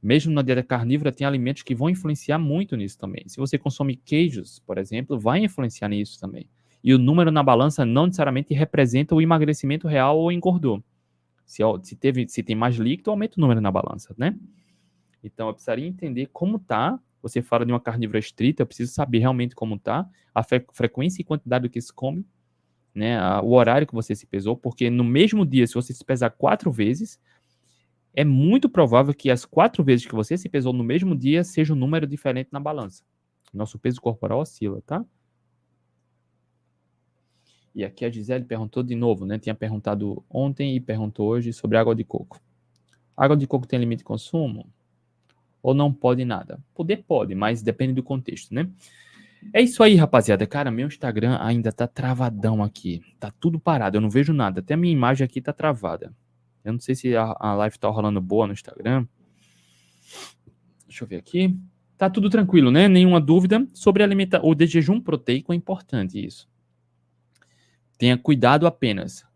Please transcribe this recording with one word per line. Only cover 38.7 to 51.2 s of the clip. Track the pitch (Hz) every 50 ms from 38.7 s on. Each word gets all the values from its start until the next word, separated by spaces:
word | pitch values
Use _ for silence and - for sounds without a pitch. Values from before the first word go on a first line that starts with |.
| - 127 127
de | 123 120
novo, | 117 120 117 107 92 98
né? | 95 104
Tinha | 110 - 110 110
perguntado | - 110 107 107 104 - 107 104 101 104 101 - - - _
ontem | - 123 135 139 135 - 139 139 131
e | 127
perguntou | 123 - 110 107 110 107 - - 104
hoje | 107 117 120 120 117
sobre | 117 - - 107 113
água | 113 113 117 110
de | 110 110
coco. | - - - - - - - _ _ _ _ _ _ _ _ _ _ _ _ _ _ _
Água | - 135 139 151
de | 147 139
coco | - 147 131 123
tem | - 135
limite | 123 120 117 117 117
de | -
consumo? | - 113 107 - - - 165 151 127 110 113 - - _ _ _ _ _ _ _ _ _ _ _ _ _ _ _ _ _ _
Ou | - 131 135
não | 143 147 143
pode | 135 - - 123 123 127 127
nada? | 120 113 - - - - 135 - _ _
Poder | - 165 165 208 214 -
pode, | - 165 123 104 95 95
mas | 95 104 110 117 113
depende | 107 113 110 - 131 131
do | 131 131
contexto, | 127 - 139 127 127 - - - - - 107
né? | 131 170 185 185 _ - - _ _ - _ _ - - _ _ _ - -
É | - 214
isso | 247 247 - - 220
aí, | 220 202
rapaziada. | 170 156 143 - 120 107 - 101 95 107
Cara, | - - 143 143 131
meu | 113 117 135
Instagram | 147 - - - 123 107 107